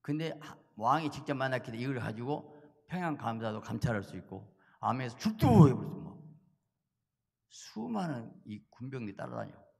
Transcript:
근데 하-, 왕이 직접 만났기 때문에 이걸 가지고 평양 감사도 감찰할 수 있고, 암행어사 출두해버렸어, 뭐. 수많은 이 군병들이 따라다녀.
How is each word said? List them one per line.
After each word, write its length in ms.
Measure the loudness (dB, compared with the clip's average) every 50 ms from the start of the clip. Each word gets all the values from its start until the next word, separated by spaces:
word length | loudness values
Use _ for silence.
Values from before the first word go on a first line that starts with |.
근데 360 | -2 -4 -4 -2 -2 -6 -8 -10
하-, 160 | -14 -16 -18 -18 -20 _ _
왕이 340 | 0 4 4 4 4 2 -2
직접 220 | -6 -6 -4 -4 -2
만났기 380 | 0 0 0 0 -2 -2 -6
때문에 120 | -6 -4 -4
이걸 160 | -2 -2 -2
가지고 560 | -4 -4 -6 -6 -4 -4 -4 -4 -6 -12 -20 -20 -20 -20 -20 -20 _
평양 300 | -8 -6 -4 -2 -4 -4
감사도 440 | -2 -4 -4 -4 -2 -4 -4 -4 -6
감찰할 420 | -6 -6 -2 -2 0 0 0 -2 -4
수 120 | -6 -12
있고, 380 | -14 -12 -12 -14 -14 -14 -18 _ _ _ _ -14 _
암행어사 380 | 0 0 0 0 -4 -6 -8
출두해버렸어, 720 | -2 -2 -2 0 4 6 8 12 12 12 12 10 2 -4 -6
뭐. 340 | -8 -10 -12 -14 -14 -16 -20 -20 -20 -20 _ _ _ _ _ _ _ _ _ _ _ _ _ _ _ _ _ _ _ _ _ _
수많은 840 | -20 -20 -20 -14 -10 -10 -6 -4 -2 -2 -2 -2 -4 -6 -8 -12 -16 -18 -14
이 180 | -12 -12 -12 -14 _
군병들이 460 | -16 -12 -12 -10 -8 -8 -8 -8 -8
따라다녀. 340 | -8 -10 -8 -6 -8 -8 -8 -12 -18 -20 -20 _